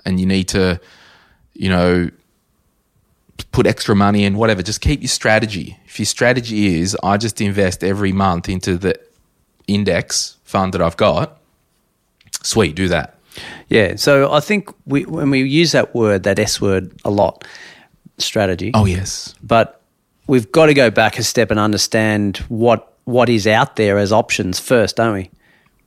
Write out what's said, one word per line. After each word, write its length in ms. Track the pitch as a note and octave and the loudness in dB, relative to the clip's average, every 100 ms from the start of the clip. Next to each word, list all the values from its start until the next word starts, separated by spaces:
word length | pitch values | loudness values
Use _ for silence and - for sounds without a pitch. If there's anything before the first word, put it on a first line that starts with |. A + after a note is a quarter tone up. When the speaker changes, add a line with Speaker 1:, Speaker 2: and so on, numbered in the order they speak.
Speaker 1:
and 160 | F#2+ F#2 | -6 -2
you 60 | F#2 | 0
need 220 | F#2+ F2+ | 0 -2
to, 320 | G2+ F#2 F2+ - - - _ _ _ _ | 0 0 -2 -8 -20 -20 _ _ _ _
you 140 | - F#2+ | -8 -2
know, 420 | F2+ F2+ F2+ F2 - _ _ _ _ _ _ _ _ _ _ _ - - | 2 2 2 -2 -6 _ _ _ _ _ _ _ _ _ _ _ -18 -6
put 140 | - G#2 | 0 0
extra 280 | A2 - G2+ | 0 0 2
money 280 | G2+ G#2 | 2 2
in, 120 | G2+ G2+ | 0 0
whatever. 260 | A2+ G2 | 0 -2
Just 180 | F#2 G#2+ | -4 -4
keep 200 | - D3 | -2 -2
your 80 | B2 | -4
strategy. 720 | - A#2 A2 A2+ G2 C#2+ - _ | -4 0 2 0 -6 -12 -16 _
If 120 | - | -6
your 80 | G#2+ | -6
strategy 720 | - A#2+ B2+ A2+ G#2+ G#2 E2 | 0 0 0 -2 0 0 0
is, 180 | F#2 G2+ | -2 -2
"I 140 | F#2 G#2 | 0 0
just 240 | A2+ - | -2 -4
invest 420 | G#2 G2 F#2 - | -4 0 -2 -2
every 300 | F2+ G2 G2 | -4 -2 -2
month 360 | F#2+ F#2+ F2 F#2+ | 0 0 -2 -4
into 280 | F#2 G2+ F2+ | -6 -2 -2
the 240 | F#2+ - _ _ _ _ _ _ - | -2 -4 _ _ _ _ _ _ -4
index 680 | G2+ G2+ F2 - - - - | -2 0 -2 -2 -6 -6 -10
fund 300 | - G2 F#2+ | -6 -2 -2
that 80 | F#2 | 0
I've 140 | E2+ - | -2 0
got," 440 | G#2+ D#2+ D#3 - _ _ _ _ _ _ _ _ _ - | 0 2 -2 -8 _ _ _ _ _ _ _ _ _ -12
sweet, 320 | - A2+ F2 | -4 0 0
do 140 | D2+ F#2 | 0 -2
that. 300 | E2+ - _ _ - - - - | -2 -4 _ _ -20 -18 -16 -2
Speaker 2:
Yeah. 280 | A2+ F#2+ G#2 | 2 2 0
So 360 | - C#3 - | 2 4 4
I 80 | D3 | 0
think 300 | - G#3 - - - | 0 -2 -4 -12 -4
we, 180 | C#3 | -4
when 260 | - D#3+ C#3 | -4 -4 -2
we 120 | C3+ | 0
use 300 | C3+ D3+ E3+ | 0 2 2
that 220 | C#3+ - | 2 0
word, 300 | A#2+ A2 G2 | 0 2 2
that 140 | F#2+ F#2+ | 0 0
S 220 | G#2+ - | 0 -2
word 320 | G2+ F#2+ F2+ - | 0 0 -4 -8
a 60 | - | -4
lot, 340 | G2+ G2 - - - - - _ _ - - | 0 0 -2 -14 -20 -20 -20 _ _ -20 -10
strategy. 540 | - A2+ G2 F2+ G2 | -6 -2 -2 -2 -2
Speaker 1:
Oh, 100 | B2+ | 2
yes. 500 | G2+ F2+ F#2+ - - - | 2 0 -4 -10 -14 -14
Speaker 2:
But 380 | A2+ A2+ G#2+ - _ _ _ _ - | 0 2 2 -4 _ _ _ _ 0
we've 240 | C3 A2 | 0 2
got 140 | E3 D#3 | 4 4
to 80 | |
go 160 | C#3 A#2+ | 6 4
back 280 | G#2 A2 - | 2 0 0
a 40 | |
step 280 | A2+ - G#2+ | -4 0 0
and 80 | G#2+ | 2
understand 800 | G#2+ G#2 - A2+ A2 G#2 G2+ F2+ - | 0 0 -2 0 0 0 -2 -4 -8
what, 480 | G#2+ A#2+ A2 - _ | 0 2 2 -2 _
what 240 | - B2 A#2+ | -2 2 2
is 180 | A#2 G#2 | 2 2
out 300 | A2 C#3 - | 2 2 0
there 220 | G#2+ G2+ | 0 2
as 140 | G2 | 2
options 480 | G#2+ - - F#2+ F#2 | 2 0 -2 -4 -6
first, 360 | - B2 G2 - | 0 0 2 0
don't 180 | A2+ | -2
we? 160 | G2+ F#2 _ _ _ _ _ | -2 -8 _ _ _ _ _